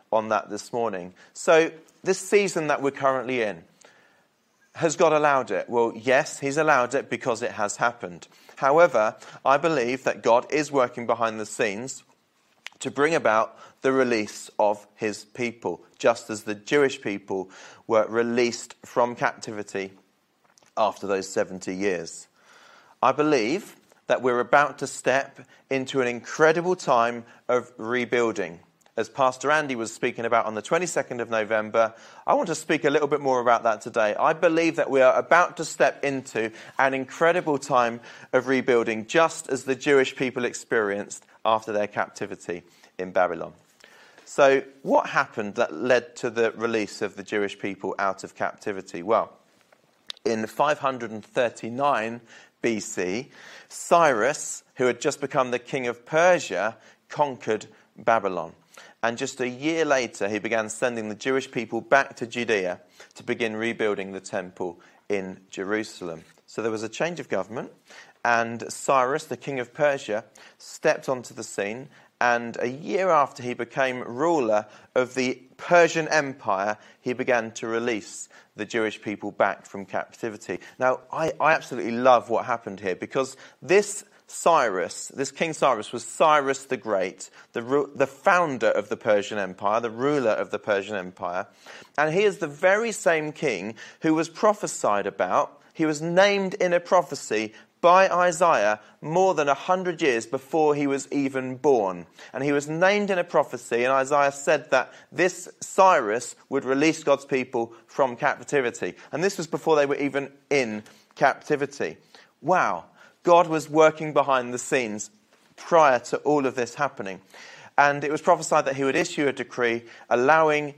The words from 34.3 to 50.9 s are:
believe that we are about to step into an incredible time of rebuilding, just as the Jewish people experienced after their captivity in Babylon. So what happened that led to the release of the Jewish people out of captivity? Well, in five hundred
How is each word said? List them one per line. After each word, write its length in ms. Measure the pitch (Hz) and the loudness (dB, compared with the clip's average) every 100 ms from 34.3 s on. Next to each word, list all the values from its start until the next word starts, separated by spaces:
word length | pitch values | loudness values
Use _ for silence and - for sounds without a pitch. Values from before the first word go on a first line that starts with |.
believe 420 | 160 175 160 165 143 | 2 2 2 0 0
that 160 | 139 | 0
we 100 | 135 | 4
are 160 | 127 123 | 6 4
about 400 | 123 170 175 - | 4 4 4 -2
to 80 | 160 | -8
step 380 | - 147 - | 0 2 2
into 480 | 139 135 127 113 113 - - - | -4 -4 -6 -4 -4 -6 -8 0
an 160 | 135 | 0
incredible 640 | 135 131 - 165 175 160 143 | 0 -6 0 2 2 0 -2
time 420 | - 131 120 117 - - - | 2 2 2 -2 -12 -20 -2
of 160 | 131 127 | 0 2
rebuilding, 600 | 131 123 120 113 110 107 | 2 4 2 2 -2 0
just 420 | 165 165 160 - | 2 2 0 -6
as 140 | 131 | -6
the 120 | 131 131 | -4 -2
Jewish 400 | 151 139 131 - | 4 4 4 0
people 300 | 131 123 120 | -4 -2 -4
experienced 800 | - - 123 104 101 101 - - _ | -6 -2 0 0 -2 -6 -14 -20 _
after 280 | 107 110 - | 0 0 0
their 160 | 104 104 | -2 -2
captivity 760 | - 101 - 101 98 - 87 - _ _ - | -4 -6 -6 -10 -8 -10 -10 -12 _ _ -12
in 120 | 92 | -4
Babylon. 420 | 95 90 82 82 82 _ _ - - - - - | 0 0 0 -10 -16 _ _ -20 -20 -20 -20 -6
So 380 | - 139 139 135 - | 4 6 4 0 -10
what 260 | 180 - - | 0 0 0
happened 460 | 156 135 - 104 101 | -2 -2 -4 -6 -2
that 180 | 113 | -4
led 420 | 78 123 127 117 - | -2 0 2 0 -8
to 120 | 127 | -6
the 220 | 110 113 | 0 0
release 500 | - 113 113 104 - | 0 -2 -2 -4 -6
of 140 | 104 95 | -8 -8
the 80 | |
Jewish 360 | 95 107 101 - | -6 -4 -4 -4
people 360 | 104 98 95 - | -10 -8 -8 -2
out 240 | 98 95 | -4 -4
of 120 | 98 - | -10 -8
captivity? 680 | 101 - - 98 92 87 | -8 -6 -8 -10 -10 -8
Well, 280 | 87 110 85 - _ _ _ _ _ _ - - 120 | 0 0 0 -8 _ _ _ _ _ _ -20 -8 -4
in 220 | 113 110 | -2 -2
five 320 | - 147 151 | 0 0 0
hundred 320 | 139 | -2